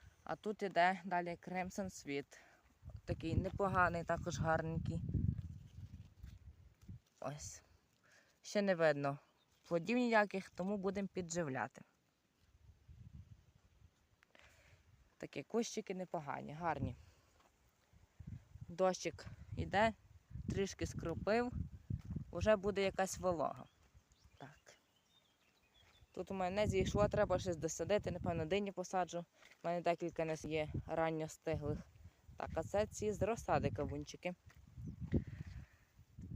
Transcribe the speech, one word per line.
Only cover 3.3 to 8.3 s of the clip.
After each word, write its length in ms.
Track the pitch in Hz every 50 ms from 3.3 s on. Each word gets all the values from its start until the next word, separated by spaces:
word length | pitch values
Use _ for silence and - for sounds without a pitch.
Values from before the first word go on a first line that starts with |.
| 165
непоганий, 680 | - 180 190 - - 202 190 190 185 180 170 170 170 160
також 360 | - 170 - - 180 147 -
гарненький. 640 | 151 160 160 160 160 160 165 165 - 165 165 165 - - - - - - - - - - - - - - - - - - - - - - - - - - - - - - - - - - - _ - - - - _ _ _ -
Ось. 440 | - 127 147 147 - - - - - _ _ _ _ _ _ _ _ _ - - _ _